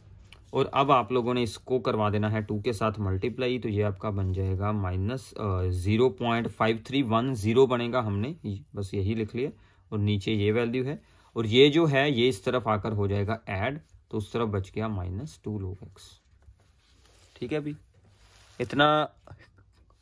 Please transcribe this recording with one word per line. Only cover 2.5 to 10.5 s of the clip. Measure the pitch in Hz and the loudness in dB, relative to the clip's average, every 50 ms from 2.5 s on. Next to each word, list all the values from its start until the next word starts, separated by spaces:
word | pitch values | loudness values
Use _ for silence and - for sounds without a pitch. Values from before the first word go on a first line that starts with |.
| 107 104 | -6 -4
के | 101 123 113 | -2 -4 -2
साथ | - 113 110 107 104 | -2 -2 -2 -2 -2
मल्टीप्लाई, | 101 98 95 92 95 127 110 123 127 123 127 123 | -4 -2 -2 -2 -2 -4 -4 -2 -2 -2 -2 -2
तो | 107 117 | -4 -2
ये | 104 101 104 | -2 0 0
आपका | 104 98 - - 110 | -2 -2 -4 -6 -4
बन | 101 101 95 92 90 | -4 -2 -2 -2 -2
जाएगा | 95 95 95 95 92 101 104 107 | -2 -2 -2 -2 -2 -2 -2 -2
माइनस, | 104 98 90 90 92 95 107 - 131 - - - | -2 -2 -4 -2 -2 -2 -2 -4 -6 -8 -12 -10
अ, | - 113 101 95 92 90 | -6 -4 -4 -2 -2 -2
ज़ीरो | 90 90 90 87 101 107 113 127 131 107 - | -2 -2 -2 0 2 4 4 4 4 2 0
पॉइंट | 123 117 113 117 117 113 | -2 0 0 0 -2 -2
फ़ाइव | - - 117 113 113 113 - | -2 0 2 2 0 0 -4
थ्री | - 127 139 139 | -4 -2 0 0
वन | 107 113 113 120 135 131 | 2 2 0 0 0 -2
ज़ीरो | 110 98 107 117 131 135 | -2 0 2 6 6 6
बनेगा, | 120 127 120 120 120 117 127 | 6 4 2 0 0 -2 -2
हमने | 113 107 101 101 107 139 175 - - 107 98 98 - - - | -2 0 -2 -2 -2 -4 -6 -8 -8 -8 -8 -8 -10 -12 -10
बस | 101 101 98 - | -8 -8 -6 -4
यही | 104 95 101 113 | -2 -2 0 -2
लिख | 113 110 107 - | -2 -4 -4 -4
लिया, | 113 135 - 226 - - _ _ _ _ - | -4 -4 -4 -6 -10 -20 _ _ _ _ -8
और | 113 104 | -4 -2
नीचे | 101 101 104 101 - - 110 | 0 0 0 0 0 -2 0
ये | 104 101 104 | 2 2 2